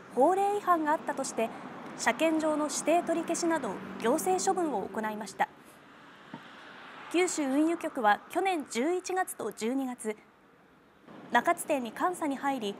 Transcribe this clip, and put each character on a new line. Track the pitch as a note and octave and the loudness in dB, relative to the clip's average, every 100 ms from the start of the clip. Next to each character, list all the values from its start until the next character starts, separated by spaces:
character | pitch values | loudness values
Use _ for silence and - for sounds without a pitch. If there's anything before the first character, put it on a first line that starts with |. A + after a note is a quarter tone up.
| - A#3+ | -4 4
法 | D4+ F#4+ | 4 6
令 | G4+ G#4 | 2 2
違 | |
反 | F#4 E4+ D4 | 2 2 2
が | |
あ | D#4+ | 0
っ | |
た | - | -2
と | C#4 C4 | -4 -4
し | |
て、 | - A3+ - - - - - | -2 -2 -4 -12 -12 -12 -4
車 | B3 | 0
検 | A#3+ D#4+ D#4+ | 2 2 4
場 | D#4 D4+ | 2 0
の | D4 | 0
指 | - | -2
定 | D4 E4+ | 2 2
取 | E4 E4 | 2 -2
り | E4 | -2
消 | E4 | -2
し | E4+ | 0
な | D#4+ | 0
ど | A3+ F3+ - - | -2 -6 -10 -2
行 | A3 | 0
政 | D#4 F#4 F#4 | 2 2 2
処 | F#4+ | 2
分 | F#4 D#4+ | 2 0
を | G#3 - | -2 -4
行 | A3 | -4
い | G#3+ G#3 | -4 -6
ま | G3+ | -6
し | |
た。 | - G3 - - - - - - - - - - - - - - - - | -2 -2 -4 -20 -20 -20 -20 -20 -20 -16 -16 -16 -18 -18 -18 -18 -16 -2
九 | E4 F4+ | 0 2
州 | D#4+ | 0
運 | C4+ C#4 D#4+ | 0 4 2
輸 | E4+ | 2
局 | D#4 - | -4 2
は | G#3 G3+ - | 4 4 0
去 | E4+ | 0
年 | F#4+ E4+ A#3+ | 0 0 -2
十 | A3+ D4+ | 0 0
一 | F4+ F#4 | 0 -2
月 | F#4 F4+ - | -2 -2 -4
と | G#3+ | -8
十 | - A3 | -4 -2
二 | C4+ C4 | -2 -2
月、 | B3 A3 G#3+ - _ _ _ _ _ _ _ - - - | -6 -6 -8 -12 _ _ _ _ _ _ _ -20 -18 2
中 | A#3+ E4 E4+ | 4 4 2
津 | - | 2
店 | C#4 | 0
に | A3+ | -2
監 | - F4 F4 | 0 0 0
査 | D4+ | -2
に | C4+ | -2
入 | C#4 C4+ | -2 -2
り | G3+ | -4